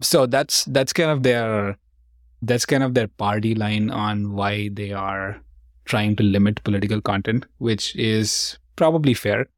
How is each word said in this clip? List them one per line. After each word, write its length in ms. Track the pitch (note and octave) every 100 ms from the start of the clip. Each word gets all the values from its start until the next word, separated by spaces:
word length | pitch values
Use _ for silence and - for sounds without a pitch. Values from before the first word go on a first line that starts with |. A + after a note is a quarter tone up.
So 260 | - E3 C3
that's, 380 | C3+ C#3+ - -
that's 280 | C3+ C3+
kind 160 | - D#3+
of 140 | D3
their, 520 | B2+ A#2+ A2+ G#2+ G2+ G2 _ _ _ _ _ _
that's 240 | A#2 A#2+ -
kind 160 | C#3
of 100 | C3+
their 140 | B2 G#2+
party 480 | - G2+ G#2+ A2 A2
line 340 | G#2 G#2+ G#2+
on 440 | A2 G#2 G#2 G2+
why 360 | G2+ G2+ G#2 G#2
they 180 | G2+ G2+
are 500 | G2 G2 G2 G2 G#2 - - _ _ -
trying 260 | G#2+ G#2+ G#2
to 80 |
limit 400 | G#2 G2 G2+ G#2+
political 380 | - G2+ G2+ G#2+
content, 440 | - G2 G#2 A#2 - _
which 380 | A#2 G#2 - -
is 640 | A2+ A2 G#2+ - - - _ -
probably 380 | D#3+ D#3+ C#3+
fair. 320 | A#2 G#2 A2 C3